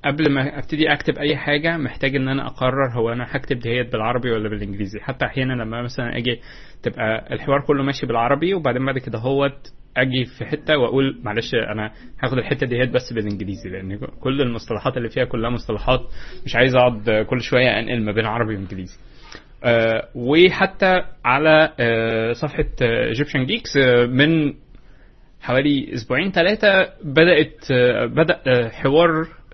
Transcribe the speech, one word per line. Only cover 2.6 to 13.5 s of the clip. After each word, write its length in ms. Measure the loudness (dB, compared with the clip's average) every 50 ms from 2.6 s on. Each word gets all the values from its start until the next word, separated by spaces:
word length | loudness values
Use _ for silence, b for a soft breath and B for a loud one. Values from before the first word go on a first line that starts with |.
| -2 0 0 0 0 -2 0
هو 200 | -2 -2 -2 -2
أنا 140 | -4 -6 -6
هكتب 280 | -6 -6 -4 -4 -4 -4
ديت 340 | -2 -2 -2 -2 -2 -2 -2
بالعربي 380 | -2 -2 0 -2 0 0 0
ولا 180 | 0 0 -2 -2
بالإنجليزي. 520 | -4 -4 -6 -6 -4 -4 -6 -6 -6 -10
حتى 240 | -8 -8 -6 -4 -4
أحيانًا 280 | -4 -2 -2 -2 -2 -2
لما 300 | -4 -4 -6 -6 -6 -8
مثلًا 340 | -8 -6 -6 -6 -4 -4
أجي 240 | -4 -2 -2 -4 -4 B B B B B B B B -6
تبقى 520 | -6 -4 -2 -2 -2 -2 -2 -4 -6 -8
الحوار 300 | -6 -2 0 0 0 2
كله 160 | 0 0 0 0
ماشي 240 | -2 -4 -4 -4
بالعربي، 480 | -2 0 0 2 2 2 0 0 0 0
وبعدين 320 | 0 0 0 0 0 -2
بعد 120 | -2 -4 -4
كده 200 | -6 -6 -8 -4
هوت 540 | -2 0 0 2 2 0 -2 -6 -16 -18 -20 -20 -18 -8 -2
أجي 280 | 0 0 0 0 -2 -2
في 200 | -4 -6 -10 -8
حتة 340 | -6 -6 -4 0 2 2 2
وأقول: 420 | 2 2 2 2 2 0 0 -4 -8
"معلش، 320 | -6 -4 -4 -2 -2 0
أنا 380 | -2 -2 -2 -4 -4 -6 -6 B B B B B B -4
هاخد 160 | -2 0 0
الحتة 280 | 0 0 -2 -2 -2
ديت 240 | -2 0 0 0 2
بس 220 | 0 -2 -2 -2 -4
بالإنجليزي"، 560 | -4 -4 -4 -4 -6 -6 -6